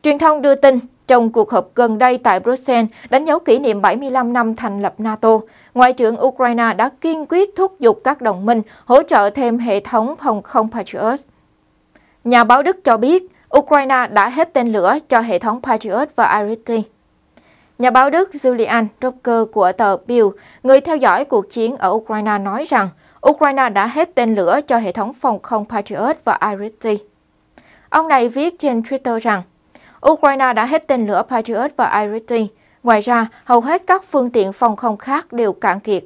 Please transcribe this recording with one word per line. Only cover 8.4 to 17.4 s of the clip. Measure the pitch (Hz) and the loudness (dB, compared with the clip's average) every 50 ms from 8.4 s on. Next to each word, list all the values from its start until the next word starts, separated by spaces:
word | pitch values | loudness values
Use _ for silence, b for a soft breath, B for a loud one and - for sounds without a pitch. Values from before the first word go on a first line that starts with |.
| 196 | -2
minh | 220 240 226 214 b b b b | 0 0 0 -2 b b b b
hỗ | - 240 277 | 4 4 4
trợ | 330 - 320 220 202 202 | 4 4 2 2 2 0
thêm | 208 277 262 240 226 240 | -2 -2 -2 -2 -2 -2
hệ | 233 240 196 202 | -2 -2 -2 -4
thống | 202 - 240 208 220 262 311 - | -4 -2 -2 -2 -2 -2 -8 -6
phòng | 285 277 220 202 | -4 -4 -4 -4
không | 196 - - 233 220 220 | -8 -2 -2 -2 -2 -2
Patriot. | 226 233 185 - - - 202 220 262 285 _ _ _ _ _ _ _ _ _ _ _ _ _ _ b b b b b b _ | -6 -10 -10 -10 -8 -4 -4 -4 -4 -4 _ _ _ _ _ _ _ _ _ _ _ _ _ _ b b b b b b _
Nhà | 240 247 240 233 | 2 2 2 4
báo | 220 240 269 | 4 4 2
Đức | 285 359 381 - _ | 4 0 -2 0 _
cho | 262 233 | 0 2
biết, | 220 233 269 339 370 370 b b b b b - 285 | 2 2 2 2 0 0 b b b b b 2 2
Ukraine | 294 - 302 285 269 262 269 254 247 - | 4 4 2 2 2 2 0 0 0 2
đã | 202 208 196 233 | 2 2 2 2
hết | 247 294 330 339 | 0 -2 -2 0
tên | _ 262 240 233 | _ -2 0 0
lửa | 220 208 175 185 247 302 - _ | 0 2 2 2 0 0 -2 _
cho | 262 226 | 0 0
hệ | 233 233 196 175 | 2 0 -4 -2
thống | - 220 220 254 | -2 -4 -4 -4
Patriot | - 269 233 220 - 214 180 233 294 302 _ | -2 -4 -4 -4 -2 -4 -4 -4 -4 -4 _
và | - 233 - - 214 | -2 0 0 0 -2
Iris-T. | 208 208 226 226 _ - 233 220 214 _ _ _ _ _ _ _ _ _ b b | -2 -4 -6 -8 _ -6 -4 -4 -6 _ _ _ _ _ _ _ _ _ b b